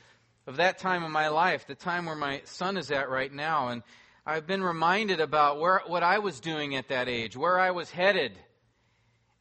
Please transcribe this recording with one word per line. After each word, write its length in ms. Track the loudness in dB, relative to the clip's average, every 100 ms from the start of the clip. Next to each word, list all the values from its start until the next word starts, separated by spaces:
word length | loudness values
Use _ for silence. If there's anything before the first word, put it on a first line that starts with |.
| _ _ _ _ -10
of 80 | 2
that 240 | 2 2
time 240 | -2 -2
in 80 | 0
my 160 | 0 2
life, 400 | 4 2 2 -4
the 80 | -10
time 300 | -4 -4 -4
where 100 | -4
my 260 | -4 -4 -8
son 320 | -6 -4 -4
is 120 | -2
at 200 | -2 0
right 220 | -2 -4
now, 360 | -4 -2 0 0
and 160 | -4 -10 -20 -20 _ -4
I've 220 | -4 -2
been 160 | -2
reminded 560 | 0 2 2 2 2 0
about 400 | 2 4 4 4
where, 220 | 2 2 2
what 160 | 0
I 160 | 2 2
was 200 | 0 -6
doing 360 | -6 -4 -4 -4
at 100 | -2
that 220 | -2 -2
age, 260 | -2 -6 -2
where 240 | 0 2
I 120 | 2
was 200 | 0 -6
headed, 480 | 0 2 2 -2 -6 -20 _ _ _ _ _ _ _ _ _